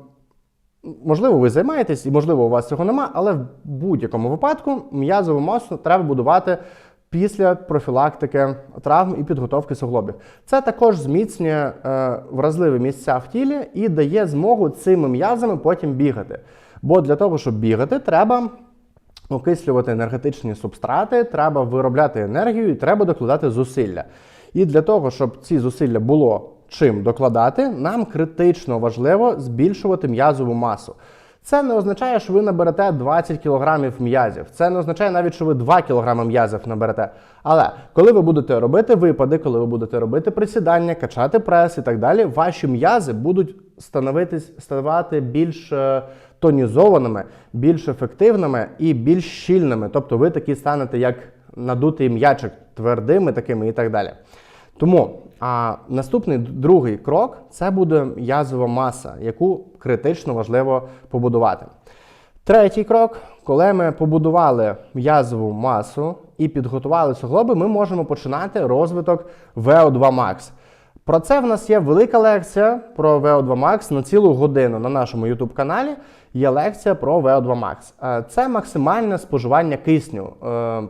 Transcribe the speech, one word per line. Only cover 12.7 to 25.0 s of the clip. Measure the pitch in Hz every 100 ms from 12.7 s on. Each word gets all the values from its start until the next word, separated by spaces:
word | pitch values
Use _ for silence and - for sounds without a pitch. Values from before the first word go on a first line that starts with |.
| 127
місця | 131 135 - 127
в | -
тілі | 233 269 285 -
і | 185 214
дає | 156 143 208 185
змогу | 143 202 233 156
цими | - 190 180 139
м'язами | 123 196 233 233 156
потім | 156 180 151
бігати. | 131 143 110 - - - - _ -
Бо | 139 180
для | 139 147
того, | - 156
щоб | 127
бігати, | 110 113 110 139 262
треба | - 165 220 247 226 - - _ _ _ _ - -
окислювати | 135 165 170 147 127 120
енергетичні | 113 113 127 143 - 117
субстрати, | 104 107 - 113 143 214 240
треба | 233 147 151 143
виробляти | 120 131 131 131 151 110
енергію | 101 139 226 220 214
і |
треба | 135 139 208
докладати | 180 147 123 147 147
зусилля. | 113 127 135 104 85 - - - - -
І | 175
для | 180 151
того, | 156 214